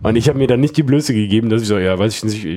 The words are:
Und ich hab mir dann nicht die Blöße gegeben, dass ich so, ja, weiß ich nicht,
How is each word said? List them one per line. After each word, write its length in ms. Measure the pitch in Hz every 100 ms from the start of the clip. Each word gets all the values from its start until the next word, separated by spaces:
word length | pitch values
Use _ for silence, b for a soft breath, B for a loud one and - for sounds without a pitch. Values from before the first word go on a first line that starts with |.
Und 120 | -
ich 140 | 117 131
hab 80 | 139
mir 100 | 131
dann 140 | 123
nicht 160 | 143 156
die 80 |
Blöße 280 | 139 143 147
gegeben, 360 | 110 104 107 113
dass 140 | 110
ich 60 | 107
so, 100 | 101
ja, 200 | 92 92
weiß 160 | 107 107
ich 60 |
nicht, 200 | 110 107 90